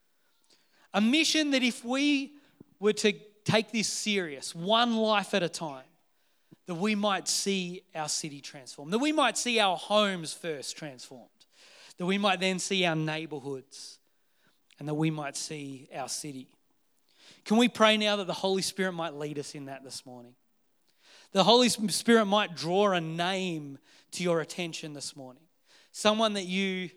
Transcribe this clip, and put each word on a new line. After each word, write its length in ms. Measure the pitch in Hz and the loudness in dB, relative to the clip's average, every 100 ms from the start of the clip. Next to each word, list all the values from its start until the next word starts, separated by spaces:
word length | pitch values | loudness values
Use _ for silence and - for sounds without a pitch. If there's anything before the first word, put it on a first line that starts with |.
| _ _ _ _ _ _ _ _ _ | _ _ _ _ _ _ _ _ _
A 60 | 190 | 2
mission 520 | 220 302 302 311 294 | 4 4 2 2 2
that 120 | 269 | 2
if 220 | 247 - 233 | 2 -2 -4
we 480 | 262 294 277 277 - _ _ - _ | 0 2 2 -2 -14 _ _ -20 _
were 140 | 208 | 0
to 200 | 208 214 202 - _ - | 2 0 0 -10 _ 2
take 260 | 214 - | 2 2
this 160 | 226 190 | -2 -2
serious, 640 | - 214 202 170 135 - | -2 -2 -2 -2 -8 -12
one 440 | 170 175 226 240 226 | -8 2 2 4 2
life 360 | 220 208 190 | 2 2 2
at 80 | 202 | 0
a 80 | 170 | -2
time, 360 | - 160 135 131 _ _ _ _ _ _ - - | -4 -10 -12 -18 _ _ _ _ _ _ -20 -10
that 80 | 165 | -4
we 200 | 208 208 | -2 0
might 320 | 208 190 147 | 0 0 0
see 540 | - 196 196 175 180 - 165 | -2 0 0 -2 -8 -12 -8
our 140 | 151 | -4
city 320 | - 156 143 | -4 -6 -10
transformed, 500 | - 147 123 - 143 | -14 -16 -18 -16 -4
that 60 | 214 | 0
we 120 | 294 | 2
might 260 | 311 247 - | 4 2 2
see 220 | 247 226 | 0 2
our 180 | 202 165 | 2 2
homes 560 | - 208 208 185 156 | 2 4 4 0 -8
first 440 | - 170 147 - - | -8 -8 -6 -8 -10
transformed, 520 | 151 123 - 127 107 _ _ _ - - - - | -12 -14 -18 -20 -20 _ _ _ -20 -20 -20 -6
that 80 | 180 | -2
we 120 | 196 | 2
might 220 | 202 185 | 2 2
then 200 | 190 185 | 2 0
see 260 | - 196 175 | -2 2 2
our 100 | 160 | 2
neighborhoods, 1040 | 156 156 160 151 139 135 127 - - - _ _ _ _ _ _ _ _ | -2 -4 -8 -10 -8 -10 -12 -20 -20 -20 _ _ _ _ _ _ _ _
and 80 | 143 | -6
that 80 | 151 | 0
we 140 | 160 | 0
might 280 | 156 143 139 | 0 -6 -8
see 500 | - 151 139 135 143 151 | -8 -8 -10 -12 -12 -10
our 140 | 123 | -8
city. 400 | - 151 131 131 _ _ _ _ _ _ _ - - | -8 -8 -12 -14 _ _ _ _ _ _ _ -20 -20
Can 140 | - 214 | 2 4
we 100 | 240 | 4
pray 300 | - 214 214 | 6 6 6
now 200 | 214 208 | 2 0
that 100 | 175 | -2
the 60 | |
Holy 280 | 160 190 190 | -2 0 0
Spirit 300 | - - 190 | -2 -2 -4
might 240 | 175 165 143 | -4 -6 -6
lead 240 | 151 147 | -6 -6
us 160 | 139 156 | -8 -12
in 100 | 135 | -12
that 180 | 135 | -14
this 220 | 131 - 131 | -14 -16 -16
morning? 300 | 123 120 _ _ _ _ _ _ _ _ - - | -18 -20 _ _ _ _ _ _ _ _ -20 -2
The 120 | 196 | 4
Holy 260 | 190 240 247 | 6 8 6
Spirit 560 | - 208 - - 226 202 | 2 -2 0 6 6 6
might 300 | 208 190 151 | 2 0 -4
draw 360 | 156 185 208 | -2 2 4
a 100 | 180 | 2
name 800 | 160 165 175 190 185 160 143 135 _ - _ | -2 -2 -2 -2 -2 -4 -8 -14 _ -20 _
to 120 | - | -4
your 180 | 175 165 | 0 0
attention 520 | 147 - 170 151 156 | -2 -6 -8 -8 -10
this 220 | 147 - 147 | -10 -12 -12
morning, 280 | 127 - _ _ _ _ _ | -18 -20 _ _ _ _ _
someone 420 | - 208 214 220 | 0 2 2 0
that 120 | 208 180 | 0 -4
you 460 | 190 196 185 180 | -2 -2 -2 -6